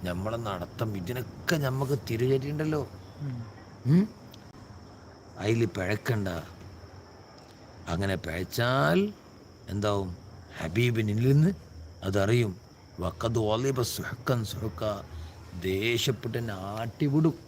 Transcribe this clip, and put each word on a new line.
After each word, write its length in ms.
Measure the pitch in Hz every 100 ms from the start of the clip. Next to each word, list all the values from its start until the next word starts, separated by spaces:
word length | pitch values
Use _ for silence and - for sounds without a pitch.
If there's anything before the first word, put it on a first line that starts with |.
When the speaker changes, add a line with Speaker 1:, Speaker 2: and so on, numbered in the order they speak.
Speaker 1:
നമ്മളെ 340 | 87 87 98 117
നടത്തം, 600 | 113 92 87 - 117 101
ഇതിനൊക്കെ 580 | 87 123 120 - - 165
നമുക്ക് 440 | 139 131 135 139 -
തിരിച്ചറിയുണ്ടല്ലോ. 800 | 113 127 135 135 151 156 156 127 - - -
Speaker 2:
ഉം. 220 | 147 123 113 - - - 123
Speaker 1:
ഉം? 220 | 165 214 - - - - - - - - - - - - -
അതിൽ 280 | 95 117 113
പിഴക്കണ്ട. 640 | 101 90 104 - 110 95 85 80 - - - - - - - - - - - - - -
അങ്ങനെ 280 | 85 98 92
പിഴച്ചാൽ 1000 | - 82 90 - 120 131 143 175 202 208 - - - - -
എന്താവും? 480 | 95 104 101 92 87 - - - -
ഹബീബിനിൽ 720 | 80 90 123 113 107 104 123
നിന്ന് 220 | 139 160 202 - - - -
അതറിയും. 540 | 95 101 98 123 110 90 - - - -
വഖദ് 380 | 87 - 113 117
വളിബ 440 | 107 110 135 131
സുഹ്കൻ 640 | 117 - - - - 123 107
സുഹ്ക, 560 | 95 107 - 110 101 - - - - - 90
ദേഷ്യപ്പെട്ട് 760 | 90 95 110 120 127 113 120 117
എന്നെ 160 | 117
ആട്ടിവിടും. 800 | 98 95 107 117 - 151 143 160 131